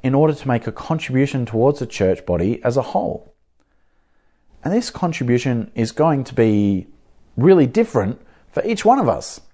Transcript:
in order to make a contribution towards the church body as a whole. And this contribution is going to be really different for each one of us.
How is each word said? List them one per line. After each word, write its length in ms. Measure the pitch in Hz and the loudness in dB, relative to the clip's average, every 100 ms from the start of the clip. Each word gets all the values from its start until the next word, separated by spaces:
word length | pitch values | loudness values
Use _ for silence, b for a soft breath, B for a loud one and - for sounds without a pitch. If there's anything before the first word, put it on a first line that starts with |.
in 120 | 131 | 2
order 200 | 139 156 | 2 2
to 140 | 147 135 | 0 -2
make 180 | 120 117 | -2 -4
a 60 | |
contribution 720 | - - 160 - 131 139 135 117 | -12 -6 -6 -2 0 0 -2 -2
towards 320 | 110 131 143 | 2 2 2
the 80 | 120 | -8
church 400 | - 92 90 - | -2 0 0 -2
body 340 | 87 92 117 | -2 0 -2
as 120 | - 127 | -2 -2
a 60 | |
whole. 500 | - 196 - - - _ _ _ _ _ _ _ _ _ _ _ _ - | -2 -4 -4 -8 -14 _ _ _ _ _ _ _ _ _ _ _ _ -10
And 100 | 151 | -2
this 160 | 214 233 | -2 -2
contribution 800 | - 175 160 120 120 135 120 - | -4 -4 -2 0 0 0 -2 -4
is 180 | - 110 | -4 -4
going 320 | - 156 143 | 0 0 0
to 100 | 127 | -2
be 540 | 123 113 107 101 95 - - _ _ _ - | 0 2 4 2 0 -6 -20 _ _ _ 0
really 300 | 151 185 127 | 4 6 4
different 540 | 214 233 120 98 - b b b | 2 0 0 -2 -6 b b b
for 140 | - | -6
each 200 | 220 214 | -4 0
one 140 | 214 277 | 2 4
of 100 | 151 | 2
us. 320 | - - - - | -2 -8 -16 -20